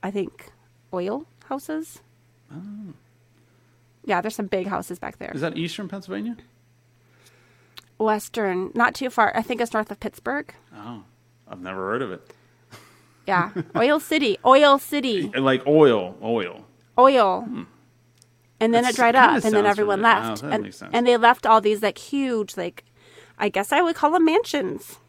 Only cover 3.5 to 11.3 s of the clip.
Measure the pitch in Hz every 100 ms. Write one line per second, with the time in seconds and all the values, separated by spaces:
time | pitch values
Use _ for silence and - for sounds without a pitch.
3.5 | _ _ _ _ _ - 180 208 220 202
4.5 | 196 185 190 - 180 - - - 139 160
5.5 | - 165 - 190 196 190 190 220 226 _
6.5 | _ _ _ _ _ _ _ _ _ _
7.5 | _ _ - _ _ 220 214 - - 202
8.5 | 185 190 - 240 - 262 240 214 - 220
9.5 | 240 233 220 214 208 214 - - 277 294
10.5 | - _ - 104 117 95 _ _